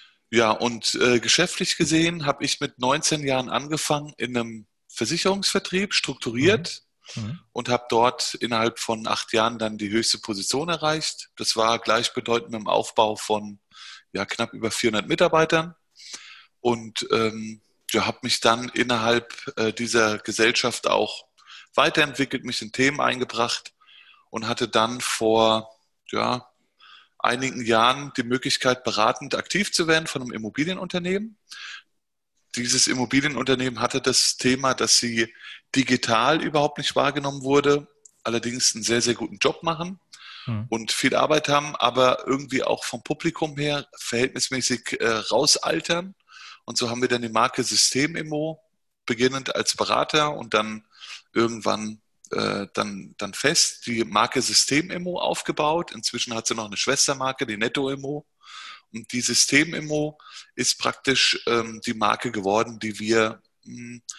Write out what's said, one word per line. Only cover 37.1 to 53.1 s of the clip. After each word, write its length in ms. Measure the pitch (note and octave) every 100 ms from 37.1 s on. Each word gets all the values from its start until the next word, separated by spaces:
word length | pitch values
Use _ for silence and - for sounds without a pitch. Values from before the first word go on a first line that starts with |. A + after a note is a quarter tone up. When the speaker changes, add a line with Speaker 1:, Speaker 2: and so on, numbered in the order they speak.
| C#3+ C#3+ C#3
Speaker 1:
wurde, 440 | C3 C#3+ C#3 C#3+ D3 _ - _ A#2
allerdings 500 | A#2 A#2 B2 - A#2
einen 80 |
sehr, 180 | G#2+ A#2
sehr 120 | A#2+
guten 240 | A#2 G#2+ G2
Job 260 | C#3 -
machen 380 | E3 D#3+ F3 F#3+ _ - - - -
Speaker 2:
Mhm. 200 | G#2+ A#2
Speaker 1:
und 240 | A#2 A2
viel 240 | - C#3 -
Arbeit 320 | C3+ D3+ C#3+
haben, 300 | C#3+ D3+ D3
aber 500 | A#2+ B2 B2+ B2+ -
irgendwie 340 | C3+ C#3 C3
auch 220 | - -
vom 200 | - A#2+
Publikum 520 | - D3+ E3 - D#3+ C#3+
her 320 | D3 C#3+ - -
verhältnismäßig, 1000 | - A#2 C3 B2+ - C3 - B2 - -
äh, 80 | A#2
rausaltern. 1080 | A2 G2+ G#2+ D3 - D#3+ D#3+ - E3+ F#3+ - _ - - - -
Und 120 | A2+
so 120 | A#2+
haben 120 | A#2+
wir 60 | B2
dann 140 | B2
die 80 | A#2
Marke 340 | A2 B2 -
Systemimmo, 1000 | A#2 D#3+ - B2+ D3+ E3 D#3 D3+ D#3 D#3+ _ _ _ _ -
beginnend 500 | A#2 B2+ C3+ - -
als 220 | - -
Berater 560 | G#2 A2+ D3+ D#3 D3+
und 200 | D3 A2+
dann 320 | G#2+ G#2+ G#2+ _ - - - _
irgendwann, 680 | - A#2 A#2 G#2 G#2 G#2+ G#2+ _ _ -
äh, 360 | - G#2+ G2+ G2+
dann, 400 | - G#2+ G2 -